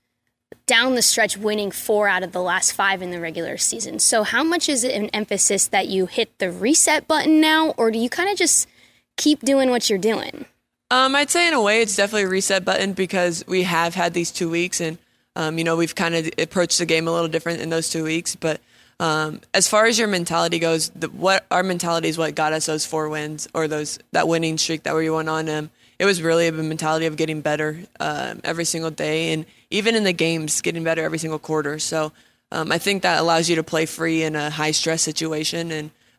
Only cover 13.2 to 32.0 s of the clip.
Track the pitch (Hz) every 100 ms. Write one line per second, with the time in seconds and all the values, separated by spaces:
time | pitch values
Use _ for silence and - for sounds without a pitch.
13.2 | 175 170 - 185 180 165 170 185 170 170
14.2 | 170 - 170 170 180 - 165 165 _ _
15.2 | _ 175 156 165 165 165 165 - 170 165
16.2 | 156 - 165 190 170 - 165 160 165 170
17.2 | 165 160 165 170 165 165 160 165 160 160
18.2 | - - 160 151 _ _ _ - 165 156
19.2 | 156 - - 196 190 214 226 226 214 185
20.2 | 170 165 170 170 165 160 160 - 165 180
21.2 | 185 190 - 175 185 175 175 170 160 160
22.2 | 160 151 156 156 156 156 - 160 151 151
23.2 | 151 151 - 170 156 151 151 - - 170
24.2 | 160 165 165 160 - 160 143 156 160 160
25.2 | 156 156 160 151 156 _ _ - 190 175
26.2 | 160 165 170 160 160 156 156 160 160 151
27.2 | 160 156 151 151 151 156 185 - 151 147
28.2 | 131 - - 165 170 165 160 151 151 160
29.2 | 165 160 156 _ - 202 214 226 202 180
30.2 | 165 165 156 - 175 165 160 165 156 160
31.2 | 160 151 - 156 143 156 - 160